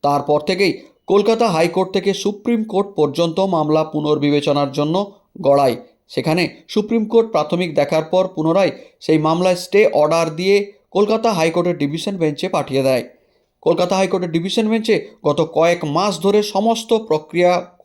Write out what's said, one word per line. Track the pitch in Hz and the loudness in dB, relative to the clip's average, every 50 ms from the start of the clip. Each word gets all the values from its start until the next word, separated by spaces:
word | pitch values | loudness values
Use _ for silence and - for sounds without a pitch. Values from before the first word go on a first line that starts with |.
তারপর | - 143 143 143 131 - 147 147 | 0 0 0 0 0 2 0 0
থেকেই | 143 - 185 175 202 180 139 - - - _ _ _ | 2 -2 -2 0 0 0 0 -4 -12 -20 _ _ _
কলকাতা | - 190 202 208 214 226 226 247 220 | 0 2 2 4 2 2 2 0 0
হাইকোর্ট | 170 160 170 170 - 185 185 185 | 2 2 0 0 2 -2 -2 0
থেকে | 190 196 175 196 190 | -2 -2 -2 -2 -2
সুপ্রিম | - - 202 202 - - 240 240 220 220 | -2 -4 -6 -6 -4 -2 -2 -2 -2 -2
কোর্ট | 220 - 190 202 202 - | -2 -2 -2 -2 -2 0
পর্যন্ত | - 151 143 131 - 170 165 160 180 | 0 0 0 2 0 -2 0 0 0
মামলা | 190 190 180 160 151 151 156 156 156 | 0 0 2 0 2 2 2 0 0
পুনর্বিবেচনার | 156 - 151 151 147 151 147 143 147 147 147 143 160 143 143 143 135 | -2 -4 -4 0 0 0 2 2 2 2 2 2 2 0 0 0 -2
জন্য | 123 143 147 151 165 190 202 196 - _ _ _ _ - | -2 -2 -2 0 0 -2 -4 -4 -10 _ _ _ _ -2
গড়ায়। | - 135 139 139 139 131 117 120 - - _ _ _ _ | 2 4 4 4 4 2 0 -2 -10 -20 _ _ _ _
সেখানে | - - 127 160 156 180 170 - - - _ - | -6 -4 -2 0 0 0 0 -2 -4 -12 _ -4
সুপ্রিম | - 214 208 214 226 226 214 | -2 -2 -2 0 0 -2 0
কোর্ট | 214 220 226 226 220 | 2 2 2 2 2
প্রাথমিক | - 156 151 - - 175 185 165 147 | 0 -2 -2 0 -2 -2 -2 -2 0
দেখার | 151 143 139 - 156 | 0 0 2 0 -2
পর | 156 160 - 185 185 185 | -2 0 0 0 0 0
পুনরায় | - - 156 160 165 196 196 156 - - - - _ _ | -4 -2 -2 0 2 2 2 0 -2 -6 -20 -20 _ _
সেই | - - 156 156 | -2 0 0 2
মামলায় | 151 160 165 175 185 185 180 | 2 0 0 2 2 0 0
স্টে | 175 180 - - 202 214 | 0 -4 0 2 4 4
অর্ডার | - - - 151 151 165 165 165 160 156 | 4 4 2 2 2 2 0 0 -2 -4
দিয়ে | 156 185 190 202 202 202 202 - _ _ _ | -4 0 2 2 2 0 -4 -12 _ _ _
কলকাতা | - 185 208 208 220 220 226 226 | 0 0 0 2 0 0 0 0
হাইকোর্টের | 208 170 160 165 165 180 170 180 170 143 | 0 2 0 0 0 0 0 0 -2 -2
ডিভিশন | 147 143 147 160 - 208 196 | -2 -4 -4 -6 -6 -6 -4
বেঞ্চে | 185 165 156 147 - - 185 | -2 -2 -2 -2 -4 -6 -4
পাঠিয়ে | - 160 135 - 131 135 | -2 -4 -4 -2 -2 0
দেয়। | 131 135 131 123 120 - - _ _ _ _ _ _ _ _ _ | 2 2 0 0 -2 -6 -18 _ _ _ _ _ _ _ _ _
কলকাতা | - 156 170 165 180 175 196 | 0 0 0 2 0 0 0
হাইকোর্টের | 190 190 180 190 185 180 175 | 0 0 0 -2 -4 -4 -2
ডিভিশন | 160 165 165 190 - 247 226 214 | -4 -4 -4 -2 -2 -2 0 0
বেঞ্চে | 220 226 220 226 208 165 - - - _ - | 0 -2 0 0 -2 -2 -2 -8 -20 _ -2
গত | 147 147 170 160 160 | -2 0 0 -2 -2
কয়েক | - 151 165 170 175 175 170 | 0 0 2 2 2 0 -2
মাস | 147 143 165 196 208 185 156 | -4 -2 0 -2 -2 -4 -2
ধরে | 165 196 202 214 | -2 0 0 0
সমস্ত | 208 208 - 196 208 226 226 226 - - | 0 0 -4 -2 0 0 -2 -2 0 -2
প্রক্রিয়া | 233 220 220 - 156 151 156 - - 170 175 180 180 175 180 - _ _ | -2 -2 0 -2 -2 -4 -4 -4 -2 2 2 2 2 0 -4 -8 _ _